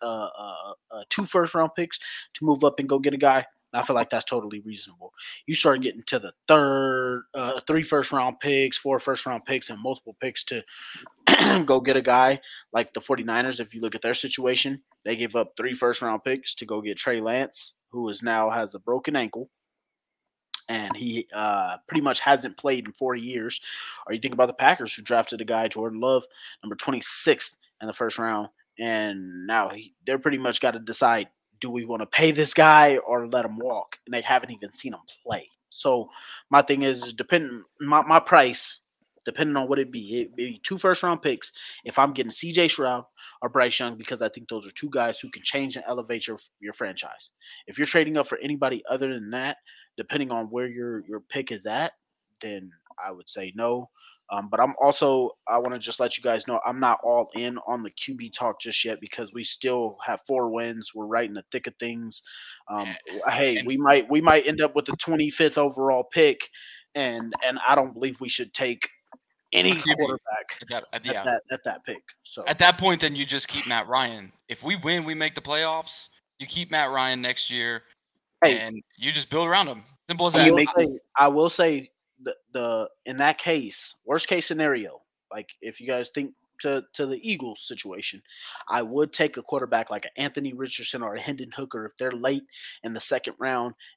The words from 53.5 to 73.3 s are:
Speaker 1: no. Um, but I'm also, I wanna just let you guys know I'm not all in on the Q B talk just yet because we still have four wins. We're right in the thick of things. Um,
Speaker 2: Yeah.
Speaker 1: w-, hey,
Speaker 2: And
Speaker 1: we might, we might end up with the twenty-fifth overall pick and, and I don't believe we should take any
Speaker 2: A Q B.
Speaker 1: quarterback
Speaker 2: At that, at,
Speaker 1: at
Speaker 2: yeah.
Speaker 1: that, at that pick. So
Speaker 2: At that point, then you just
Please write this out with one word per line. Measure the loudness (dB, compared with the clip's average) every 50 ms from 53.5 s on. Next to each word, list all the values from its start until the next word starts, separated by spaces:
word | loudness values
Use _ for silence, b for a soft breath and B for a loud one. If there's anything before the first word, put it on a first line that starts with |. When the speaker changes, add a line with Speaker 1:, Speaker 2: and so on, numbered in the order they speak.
| -6
Speaker 1:
no. | -4 -2 -2 -2 -2 -4 -10 b b b b b b b -8 -6
Um, | -6 -4 -2
but | 2 2
I'm | 2 2 2 4
also, | 4 4 6 6 4 4 4 4 2 0 -4 -6 _ 0
I | 0 0
wanna | 0 0 -4 -6
just | -8 -8 -4 -2
let | -2 -2 -2
you | -2 0
guys | 0 0 0 -2
know | -2 -2 -2 0
I'm | -2 -2 0
not | 2 2 2 2 2
all | 2 4 4 2 0 -4
in | -6 -6 -6 -6 -8 -6
on | -6 -6 -4 -6
the | -10
Q | -10 -10 -10 -10 -10
B | -10 -12 -12
talk | -8 -4 -2 -2 -2 -4
just | -8 -6 -4 -2 -2
yet | -2 -4 -6
because | -8 -12 -10 -10 -10 -10 -10
we | -10 -8
still | -8 -6 -2 -2 0 0 0 0 -2 -4 -6 -6
have | -6 -6 -6 -4
four | -2 0 0 0 0
wins. | -2 -4 -4 -4 -6 -8 -10 -10 -10
We're | -10 -6
right | -2 -2 0 -2 -2
in | -6
the | -10 -12 _
thick | -10 -8 -8
of | -10 -10 _
things. | -8 -8 -8 -8 -10 -12 -12 -14 B B B B B B B B B -8
Um, | -8 -6 -6 -8 -10 -12 -14
Speaker 2:
Yeah. | -12 -10 -4
Speaker 1:
w-, | -2 -2 0
hey, | 2 2 2 2 0
Speaker 2:
And | -2
Speaker 1:
we | -2 -2
might, | 2 6 8 8 8 6 4
we | 2 4
might | 6 8 6 6 6
end | 2 0 0
up | 0 0 0
with | -2 -2
the | -2 -4
twenty-fifth | -4 -2 -2 0 0 0 -2 0 2 2 2 4 2
overall | 2 2 2 0 2 2 2 2 0
pick | 0 4 6 6 6 6 2 -4 -12 B B B B B B B B _
and, | -4 -2 -2 -2 -4 -6 -8 -6 -2 -2
and | -2 -2 0 4
I | 4 6
don't | 6 4 2 -2
believe | -6 -6 -6 -6 -6
we | -6 -6
should | -4 -4 -6 -6 -6
take | -4 -4 -4 -2 -4 -6 -8 -8 _ _ _ -20 _ _ _ _ _ _ _ 2
any | 4 6 6 4
Speaker 2:
A |
Q | 4 2
B. | 0 2
Speaker 1:
quarterback | 2 2 0 -2 -4 -6 -8 -8 -8 -8 -10 -14 -14 -12
Speaker 2:
At | -10
that, | -10 -10 -10 -8 -10
at, | -8 -6
Speaker 1:
at | -4 -4
Speaker 2:
yeah. | -4 -2
Speaker 1:
that, | -2 -2 -2 -2 -6
at | -10 -8 -6
that | -8 -8 -8 -10
pick. | -12 -12 -12 -14 -20 -20 _ _
So | -18 -16 -8 -4
Speaker 2:
At | -2 4 8
that | 8 8 8 6
point, | 4 2 2 4
then | 2 0 0
you | -2 -4
just | -4